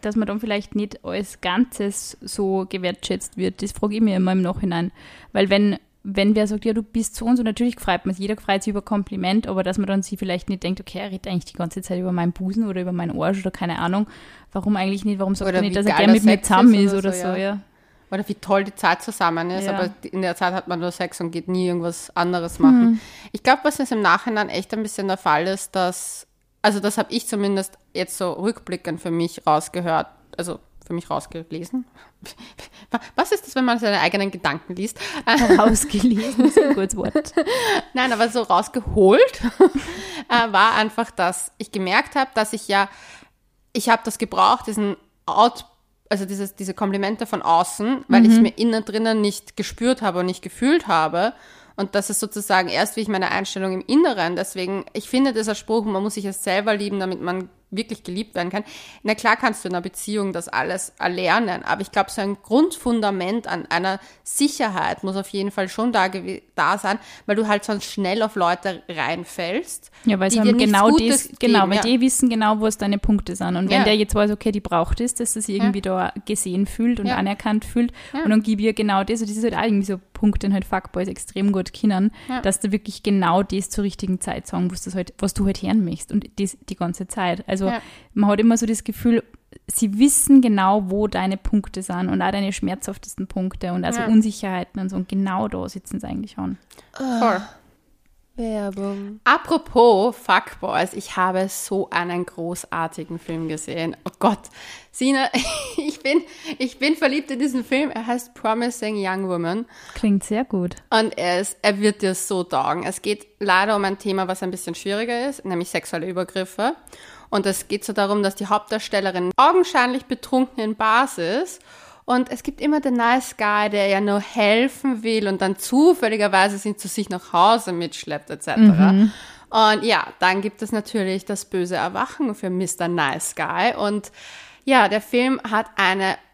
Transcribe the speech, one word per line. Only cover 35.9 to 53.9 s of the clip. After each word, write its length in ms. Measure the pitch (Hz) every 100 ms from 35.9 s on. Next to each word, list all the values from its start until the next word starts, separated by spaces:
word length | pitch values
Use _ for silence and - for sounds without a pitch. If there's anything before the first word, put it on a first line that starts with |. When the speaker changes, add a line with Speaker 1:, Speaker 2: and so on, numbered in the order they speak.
| 208 226 214 226 233 254
Speaker 1:
ist 160 | 294
ein 140 | 302 262
gutes 200 | 196 208
Wort. 380 | 214 302 302 - 320 508 466 392 - 262
Speaker 2:
Nein, 160 | 254
aber 160 | 226 233
so 120 | 233
rausgeholt, 960 | 220 180 208 - 214 - 190 240 508 -
<laughs> 880 | 240 - 370 277 - 359 381 339 269
äh, 220 | 240 233
war 220 | 196 214 -
einfach, 360 | 214 - 226
dass 400 | - 180 185 - _
ich 140 | -
gemerkt 440 | 208 185 208 294 294
hab, 180 | 262 -
dass 180 | 214
ich 140 | 220 -
ja, 200 | 196 190 - - - - _ _ _ _
ich 160 | 240 226
hab 140 | 233
das 140 | 233 -
gebraucht, 500 | 220 - 190 240 -
diesen 280 | 208 202 196 _ _ -
Out-, 400 | - 233 233 - _ _ _ _
also 160 | 208 190
dieses, 300 | 196 196 -
diese 180 | 190
Komplimente 520 | 185 202 196 202 214 226
von 160 | 190
außen, 640 | - 165 - - 214 262 -
weil 140 | 233
Speaker 1:
Mhm. 100 | 226
Speaker 2:
ich 80 | 226
mir 160 | 233 -
innen 280 | 226 220 214
drinnen 360 | 214 226 220
nicht 360 | 208 196 - -
gespürt 440 | 196 - 233 254
habe 160 | 214 175
und 80 | 180
nicht 160 | 180
gefühlt 440 | 185 - 247 330 254
habe. 460 | 165 156 170 208 247 - - - -
Und 160 | 190 202
das 140 | 196
ist 100 | 208
sozusagen 480 | 208 - 202 185 180
erst, 260 | 101 208 -
wie 60 |
ich 80 | 208
meine 220 | 196 185
Einstellung 420 | 185 196 - 190
im 100 | 185
Inneren, 480 | -